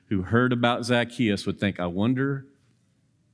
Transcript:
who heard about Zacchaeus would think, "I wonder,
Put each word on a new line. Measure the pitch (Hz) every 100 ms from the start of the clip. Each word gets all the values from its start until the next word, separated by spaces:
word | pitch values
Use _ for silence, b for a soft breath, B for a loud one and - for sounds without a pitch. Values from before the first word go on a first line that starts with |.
| _
who | 101
heard | 90 113 127
about | 123 120 120 117
Zacchaeus | 120 120 - 117 101 -
would | 90
think, | 101 92
"I | 87
wonder, | 87 110 131 139 139 131 _ _ _ _ _ _ _ _